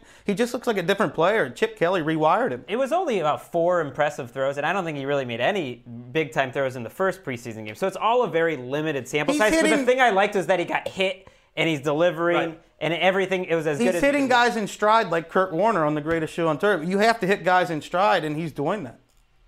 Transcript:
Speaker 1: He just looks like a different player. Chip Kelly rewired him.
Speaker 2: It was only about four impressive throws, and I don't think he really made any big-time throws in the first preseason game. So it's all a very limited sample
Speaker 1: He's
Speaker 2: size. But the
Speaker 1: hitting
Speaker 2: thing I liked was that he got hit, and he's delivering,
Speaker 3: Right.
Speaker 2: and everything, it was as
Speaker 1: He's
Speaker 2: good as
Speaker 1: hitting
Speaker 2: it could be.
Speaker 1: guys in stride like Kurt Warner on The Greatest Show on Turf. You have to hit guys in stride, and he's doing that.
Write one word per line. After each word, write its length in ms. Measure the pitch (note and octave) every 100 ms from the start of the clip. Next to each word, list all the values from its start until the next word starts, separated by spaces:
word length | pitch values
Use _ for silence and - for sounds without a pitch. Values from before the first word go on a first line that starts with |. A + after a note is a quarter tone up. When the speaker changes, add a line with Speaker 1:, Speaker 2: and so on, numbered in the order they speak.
| - - -
Speaker 1:
He 80 |
just 200 | G3 A#3+
looks 140 | B3 B3
like 80 | G3+
a 60 |
different 300 | E3+ G3 F3+
player. 360 | - F3 A3 C#3
Chip 280 | - A3 A3
Kelly 240 | E3+ F#3+
rewired 500 | D3+ D#3+ D#3 F#3+ B3+
him. 140 | B2 -
Speaker 2:
It 80 | A3
was 160 | C4+
only 300 | E4 F4 G#3
about 280 | D3+ C3 -
four 300 | E3+ E3+ F3
impressive 520 | D3 D3+ D3 D3 B2
throws, 260 | C3+ C3+ C#3+
and 80 | D3
I 80 |
don't 100 | G3
think 140 | E3 D3
he 80 | C3+
really 180 | C#3+
made 160 | B2 A#2
any 440 | C3+ G3+ C#3 A#2 - A#2 B2
big-time 400 | D#3 D3+ D#3 C3
throws 240 | C#3 C3+ B2+
in 80 |
the 60 | A2
first 340 | - F#3+ F#3
preseason 400 | - A#2+ B2 A2 G#2+
game. 100 | G#2+
So 120 | F#3+
it's 80 | F#3
all 280 | G3+ B3
a 40 | A3
very 300 | D#3+ E3 D3
limited 500 | B2 C#3+ D#3 C#3 A2+
sample 260 | D3 B3+
Speaker 1:
He's 60 | D4+
Speaker 2:
size. 100 | C4
But 80 | D#4+
the 60 | D#4
Speaker 1:
hitting 160 | D#4 B3
Speaker 2:
thing 160 | B3+
I 80 | B3
liked 260 | F#3+ G#3 G#3
was 120 | E3
that 120 | F3+
he 60 | E3+
got 200 | D3 -
hit, 400 | F#3 F#3+ F#3 - - _ -
and 140 | D#3+
he's 100 | D3+
delivering, 580 | D3 D3 F3 D#3+ E3+ E3+
Speaker 3:
Right. 220 | E3 D#3+ _ _
Speaker 2:
and 120 | D3+
everything, 520 | E3 F3+ F#3+ F#3 F#3 F3+
it 100 | E3
was 100 | D#3
as 120 | D3
Speaker 1:
He's 80 | A#3+
Speaker 2:
good 80 | E3+
as 60 |
Speaker 1:
hitting 200 | C#4 C#4+
Speaker 2:
it 0 | C4+
could 40 |
be. 40 |
Speaker 1:
guys 240 | A#3+ A#3+ G#3+
in 100 | G3
stride 420 | - G#3 A3+ G3
like 200 | E3+ D#3+
Kurt 240 | F#3+ F#3
Warner 320 | D#3+ A3 G3 D3+
on 100 | D3+
The 60 |
Greatest 320 | D3 E3 D3+
Show 140 | - E3
on 100 | D3
Turf. 220 | G#3 F#3 E3+
You 120 | G3
have 200 | A3 A3+
to 40 | F#3
hit 180 | G3 E3
guys 240 | F3+ E3+
in 100 | D#3
stride, 440 | - F3 G#3 G3 D#3
and 100 | D3
he's 160 | E3+
doing 320 | C3 D3 G#3
that. 160 | B2+ - _ _ _ _